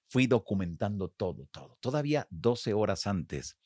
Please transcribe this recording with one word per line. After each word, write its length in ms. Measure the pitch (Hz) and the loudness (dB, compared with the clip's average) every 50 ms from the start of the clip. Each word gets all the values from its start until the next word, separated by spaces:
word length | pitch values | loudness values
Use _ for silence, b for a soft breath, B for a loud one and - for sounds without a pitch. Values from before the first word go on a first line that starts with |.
| B | B
fui 200 | - - 127 131 | -2 2 4 4
documentando 800 | 123 131 110 - - 104 98 95 87 82 - 107 101 104 98 95 87 | 6 4 4 2 2 -2 0 0 -2 -4 -2 -2 -2 -2 -2 -4 -6
todo, 400 | - - 104 92 78 62 67 - | -4 -4 -4 -4 -4 -6 -12 -16
todo. 260 | - - - - _ _ | -16 -18 -18 -18 _ _
Todavía 460 | - 123 135 151 143 147 151 143 - - | -6 -2 -2 -2 0 0 0 -2 -2 -4
doce 440 | - 160 - 117 120 - - 120 101 | -6 0 2 2 2 2 0 0 2
horas 320 | 107 107 101 95 - - | 2 2 2 0 0 0
antes, 520 | 101 101 87 73 - - 67 - - - _ B | -2 -2 -2 -2 -4 -6 -8 -8 -8 -14 _ B